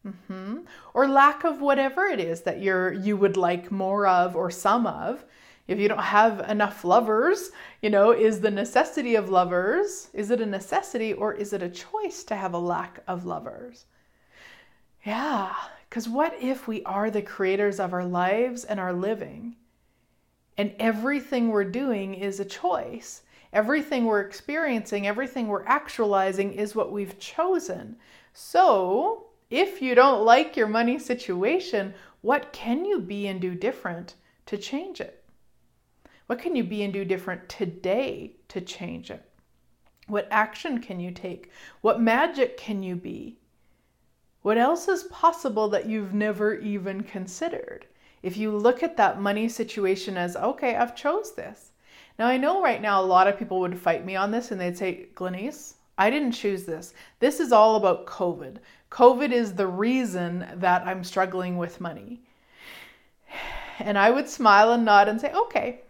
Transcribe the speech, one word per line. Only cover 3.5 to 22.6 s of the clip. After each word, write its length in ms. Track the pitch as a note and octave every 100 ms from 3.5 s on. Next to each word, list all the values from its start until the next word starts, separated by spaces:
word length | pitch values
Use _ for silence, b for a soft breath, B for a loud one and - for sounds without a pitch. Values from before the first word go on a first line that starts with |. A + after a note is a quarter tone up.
| F3+ F3+
more 340 | G3 F#3+ G3+ G3+
of 300 | F3+ F3+ F3
or 140 | F3
some 360 | F3+ G3+ A#3 G#3+
of. 380 | D#2 - C#4 - b b b -
If 120 | G3
you 100 | G#3
don't 80 | G#3
have 420 | - G#3 A3+ G3
enough 440 | F#3 G#3 G3+ -
lovers, 680 | F3 G#3 A3 G#3+ D4 G4+ - B B B
you 80 | G#3+
know, 220 | G#3 G#3+
is 320 | A#3 A3 G#3
the 80 | G#3+
necessity 640 | G3 A#3 C4 D#4 - B3
of 160 | A3 F#3
lovers, 800 | F#3 F3+ F3+ F#3 D#4+ G#4 - -
is 180 | - G3+
it 120 | A#3+
a 40 | G#3+
necessity 680 | G3 G3 F#4 G4 A#3+ A3
or 180 | - G#3
is 220 | - G3+
it 80 | G3
a 80 | F3
choice 520 | F3 - A4 G4+ -
to 120 | - G#3
have 160 | F#3+
a 60 | F3
lack 440 | F3 F3 F3 - -
of 160 | F3+
lovers? 600 | F3+ D#3+ - - B3 A#3+ _ b b b b b b b b b b _ G#3
Yeah, 480 | A3+ D4 A#3+ F#3 B B B _
'cause 180 | A#3 A#3
what 280 | A#3+ D#4+ E4
if 300 | B3+ C4 -
we 140 | G#3+
are 260 | - F#3+ A3
the 120 | G#3
creators 580 | G3+ - F#3+ G3 G#3 F#3+
of 140 | F3+
our 100 | F3+
lives 580 | F3+ F3+ F3+ G#3 B3 A#3+ -
and 120 | G3+
our 140 | F3+
living? 640 | F3+ F#3+ A3 - - A#3 A#3 _ _ _ _ _ _ _ _ _ -
And 160 | G3+ -
everything 680 | A3 G#3+ A#3+ C#4+ - B3+ A#3
we're 160 | G#3+
doing 480 | G3 A3+ C#4 G#3+ F#3+
is 280 | F#3+ G3 G3
a 40 |
choice. 760 | F#3+ -